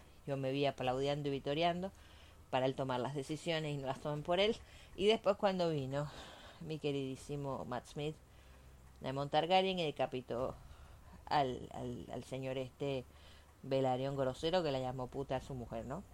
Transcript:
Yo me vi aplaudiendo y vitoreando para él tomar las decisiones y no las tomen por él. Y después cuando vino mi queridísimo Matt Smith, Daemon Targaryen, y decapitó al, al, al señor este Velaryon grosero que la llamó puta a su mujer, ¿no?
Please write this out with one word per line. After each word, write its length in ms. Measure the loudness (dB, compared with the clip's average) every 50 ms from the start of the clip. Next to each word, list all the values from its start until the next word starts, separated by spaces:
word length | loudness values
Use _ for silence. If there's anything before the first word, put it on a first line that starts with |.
| -12 -20 -20 -12 -6
Yo 120 | -4 -2
me 160 | 0 0 0 2
vi 120 | 2 2
aplaudiendo 640 | 2 2 2 0 0 2 2 2 2 0 0 0
y 40 | 0
vitoreando 600 | -2 0 0 0 2 4 4 2 2 0 -4 -6 -8 -12 -20 -20 -20 -20 -20 -20 -20 -20 -4 0
para 160 | 2 4 4
él 100 | 4 2
tomar 260 | 0 0 0 0 0
las 120 | 0 -2 -2
decisiones 600 | -4 -4 -4 -4 -2 0 0 0 0 0 -2 -2
y 40 |
no 100 | -2 -2
las 120 | -2 -4 -2
tomen 240 | -2 -2 -2 -2 0
por 160 | 2 4 6
él. 160 | 6 4 2 0 -6 -16 -20 -20 -20 -12 -4
Y 120 | 2 4
después 280 | 6 6 6 4 2 2
cuando 340 | 4 2 2 4 4 4 4
vino 380 | 2 2 0 0 -2 -2 -2 -4 -6 -12 -14 -14 -16 -16 -18 -18 -16 -12
mi 180 | -8 -6 -4 -2
queridísimo 840 | 0 0 0 0 0 -2 -4 -6 -8 -6 -6 -4 -4 -4 -4 -4 -4
Matt 220 | -4 -4 -6 -6
Smith, 280 | -6 -6 -4 -4 -4 -4 -6 -12 -20 -20 -20 -20 -20 -20 -20 -20 -20 -20 -20 -20 -20 -14 -8
Daemon 280 | -6 -4 -2 -2 0 2
Targaryen, 500 | 4 4 6 6 6 6 6 4 2 2
y 40 | 0
decapitó 720 | 0 0 0 0 0 0 -4 -4 -4 -2 -2 -2 -2 -4 -8 -14 -18 -18 -18 -18 -18 -18 -18 -18 -18 -20 -14 -2
al, 420 | 2 4 4 4 2 0 -4 -8 -8 -8
al, 320 | -6 -6 -6 -6 -6 -8 -8 -8
al 100 | -8 -6
señor 340 | -6 -6 -4 -4 -2 -2
este 460 | -2 -4 -4 -6 -4 -2 -2 0 -2 -4 -6 -14 -20 -20 -20 -20 -20 -20 -20 -18 -14 -4
Velaryon 520 | 0 2 4 4 4 4 2 0 0 0
grosero 480 | 2 0 0 0 0 0 2 2 4 4
que 80 | 2
la 80 | 2 0
llamó 280 | 0 -2 -2 -4 -6
puta 280 | -4 -4 -4 -2 -2 -2
a 60 | -2
su 140 | -2 -4 -6
mujer, 300 | -8 -6 -6 -6 -6 -6
¿no? 180 | -6 -6 -8 -8 -10